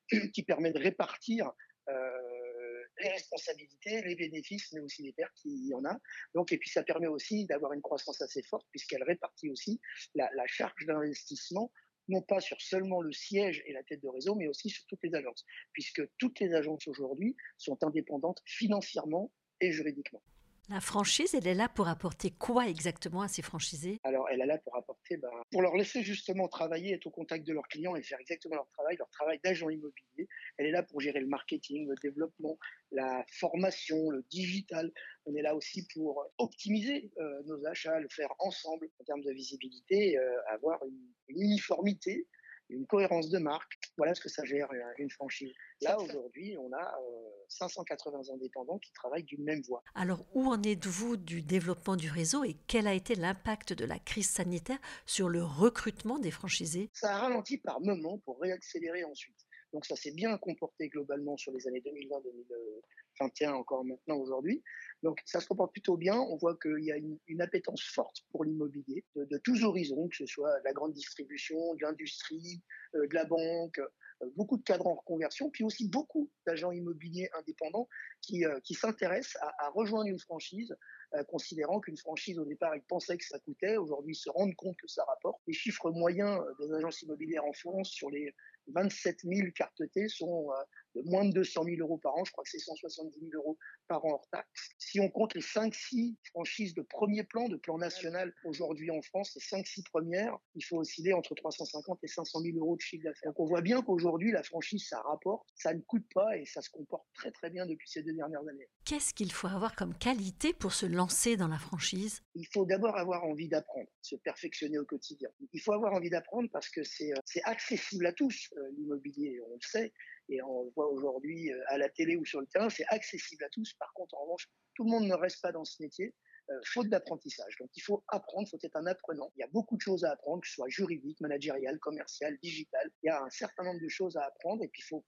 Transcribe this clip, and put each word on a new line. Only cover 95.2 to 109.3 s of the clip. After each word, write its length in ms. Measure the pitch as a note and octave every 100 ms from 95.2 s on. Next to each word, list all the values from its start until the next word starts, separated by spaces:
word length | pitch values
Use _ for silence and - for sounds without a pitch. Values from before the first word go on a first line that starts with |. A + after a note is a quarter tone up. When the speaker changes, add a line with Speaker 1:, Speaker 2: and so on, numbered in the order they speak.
| A3 F3
Speaker 1:
les 60 |
cinq, 340 | - G#3+ A3 -
six 420 | - B3 A#3 A3
franchises 500 | - E3+ D#3+ - G3+
de 80 | E3
premier 420 | C#3 - G#3 G#3
plan, 240 | G3+ A#3 A#3+
de 100 | E3+
plan 200 | - D#3+
national 560 | E3+ - E3 F3 F3+ -
aujourd'hui 460 | E3+ D3 D#3+ D#3 D#3+
en 140 | D#3
France, 300 | - F#3 G3+ -
les 60 |
cinq, 260 | - G3 G3+
six 160 | -
premières, 520 | F3 D#3+ E3 F3+ A3+ A3 - -
il 80 |
faut 140 | - E3+
osciller 360 | D3+ - F3
entre 220 | F3+ - D3
trois 160 | D#3+
cent 140 | - D#3+
cinquante 340 | D3+ E3 F3+
et 60 | D#3
cinq 180 | - E3
cent 160 | D#3+
mille 160 | E3+ E3
euros 180 | D#3+ E3+
de 60 |
chiffre 220 | - E3
d'affaires. 260 | D#3 D#3 D#3
Donc 100 | D3
on 60 | D#3+
voit 160 | F3
bien 220 | F3 B3+
qu'aujourd'hui, 480 | A3+ F3+ E3+ E3 G#3+
la 100 | F#3+
franchise, 460 | - E3 - G3+ -
ça 120 | A2+
rapporte, 460 | C3+ D3+ F#3 G#3 -
ça 180 | - E3
ne 100 | E3
coûte 260 | - A#3 - F#3
pas 200 | G#3+ G3+
et 100 | C#3
ça 160 | D3+
se 80 | -
comporte 340 | - D3 E3 -
très, 180 | - -
très 200 | - E3+
bien 160 | F3+ F3+
depuis 200 | D#3 -
ces 140 | D#3+
deux 120 | D3+
dernières 340 | D#3+ D3 D3+ D3+
années. 200 | C#3 C3 _
Speaker 2:
Qu'est-ce 300 | - D4 -
qu'il 180 | - F#3+